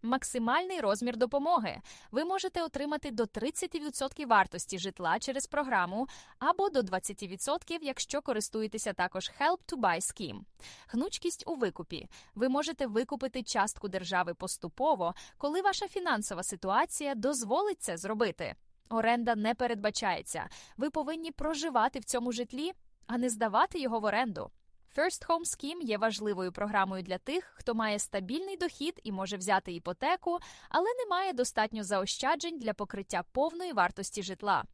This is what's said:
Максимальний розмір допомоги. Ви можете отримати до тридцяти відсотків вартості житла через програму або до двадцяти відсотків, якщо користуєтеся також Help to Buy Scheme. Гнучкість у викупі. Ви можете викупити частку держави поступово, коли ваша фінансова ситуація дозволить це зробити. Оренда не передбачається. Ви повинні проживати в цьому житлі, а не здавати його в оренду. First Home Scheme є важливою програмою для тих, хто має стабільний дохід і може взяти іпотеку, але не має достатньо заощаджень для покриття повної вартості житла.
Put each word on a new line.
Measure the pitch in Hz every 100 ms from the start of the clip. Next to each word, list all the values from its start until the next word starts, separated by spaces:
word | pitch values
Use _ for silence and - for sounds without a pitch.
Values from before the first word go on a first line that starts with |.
| 226
Максимальний | 254 - 247 226 277 370 370
розмір | 220 202 240 226
допомоги. | 240 277 294 349 214 - - - -
Ви | 226 330
можете | 381 381 359
отримати | 330 - 294 302 294
до | 220 226
тридцяти | - 226 - 370 339
відсотків | 294 - 269 - 285
вартості | 220 190 180 - 190
житла | 190 - 170 185
через | - 269 -
програму | 285 269 220 175 196 269 - - -
або | 269 359 392
до | 294
двадцяти | 202 185 - 202 196
відсотків, | 185 - 320 - 330
якщо | 294 262 - 277
користуєтеся | 285 220 208 220 220 220 220
також | 190 180 185 - -
Help | 294 370 -
to | 320
Buy | 214 170
Scheme. | - - 170 101 - - - - -
Гнучкість | 233 339 - 349 - -
у | 320
викупі. | 220 - 170 165 - - - -
Ви | 254
можете | 262 302 330 262
викупити | 214 247 277 262 254
частку | 226 233 202 - 202
держави | 190 175 185 180
поступово, | 170 185 - 170 - 285 269 170 175 - -
коли | 285 320
ваша | 392 381 392
фінансова | - 359 233 208 175
ситуація | 185 190 190 208 330 - 285 254
дозволить | 233 285 220 269 415 370
це | - 170
зробити. | 190 214 220 165 165 - - _ _
Оренда | 226 220 240 233 226
не | 214 233
передбачається. | 247 226 208 - 208 165 - - - - - -
Ви | 277
повинні | 311 277 330 330
проживати | - 302 311 320 247 226 262
в |
цьому | - 254 240
житлі, | 226 240 254 320 370 - _ -
а | 240
не | 247
здавати | 220 226 202 359 359
його | 262 226
в | 214
оренду. | 202 247 165 - - _ - - -
First | 330 - -
Home | 330 339
Scheme | - 277 339
є | 285 208
важливою | 226 202 208 190 185
програмою | 175 202 208 190 190
для | 185 185
тих, | - 320 - -
хто | - 226
має | 220 208
стабільний | - 202 185 277 381 381
дохід | 349 - 294 -
і | -
може | 190 190 202
взяти | 185 196 196
іпотеку, | 170 170 180 277 370 - 349 - - -
але | 294 381
не | 494 466
має | 359 381
достатньо | 277 247 - 220 220
заощаджень | 196 202 196 - 262 320 339 330
для | 220
покриття | 202 202 202 196 185 180
повної | - 302 330 359
вартості | 240 180 185 196 -
житла. | 185 185 208 175 -